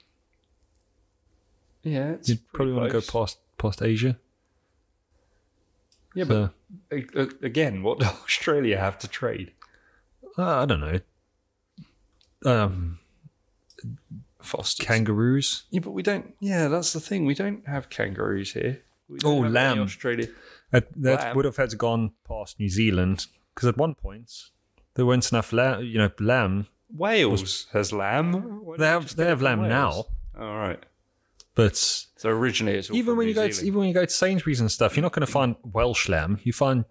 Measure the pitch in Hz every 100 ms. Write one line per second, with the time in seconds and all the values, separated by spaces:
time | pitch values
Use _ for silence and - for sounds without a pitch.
0 | _ _ _ _ _ _ _ _ _ _
1 | _ _ _ _ _ _ _ _ 156 139
2 | 143 170 123 113 - - 135 123 120 117
3 | - 117 104 - _ - 107 - 113 110
4 | 127 120 _ _ _ _ _ _ _ _
5 | _ _ _ _ _ _ _ _ _ _
6 | _ 180 156 107 98 - - 170 - 143
7 | 123 147 135 - 131 139 147 98 101 127
8 | 110 - - - - 147 117 95 95 -
9 | - - 120 107 87 - - _ _ _
10 | _ _ - - 180 139 127 82 73 90
11 | - _ _ _ _ _ _ - - _
12 | _ _ _ _ 131 117 101 92 85 85
13 | _ _ - _ _ _ _ - 117 127
14 | - 120 - _ - - - - - 113
15 | 110 104 120 139 135 - - 185 196 196
16 | 190 196 - - 202 180 147 170 165 160
17 | - 196 143 139 202 208 - 139 - -
18 | 107 98 104 98 98 - 120 135 _ _
19 | - 139 151 143 113 120 135 110 98 -
20 | 127 117 113 - - - _ 123 - -
21 | 131 131 123 131 139 131 123 110 117 113
22 | 110 - - 110 98 - 101 98 110 92
23 | 92 95 - _ _ - 123 117 160 -
24 | 95 104 120 - - _ _ _ _ -
25 | 123 127 - 120 - 117 131 110 120 110
26 | 101 - 104 127 98 98 101 _ _ 165
27 | 202 220 120 98 92 - - 107 95 104
28 | 98 131 170 185 233 208 180 160 156 170
29 | 147 160 170 139 135 113 107 127 117 82
30 | - - - - 110 107 98 - - _
31 | _ _ _ - _ - 104 - - -
32 | - - 113 113 123 110 107 98 95 220
33 | 240 233 226 214 214 196 185 202 190 180
34 | 175 - 185 190 156 127 110 - 110 147
35 | 165 165 139 143 127 110 117 107 123 110
36 | - 82 80 104 120 - 135 127 113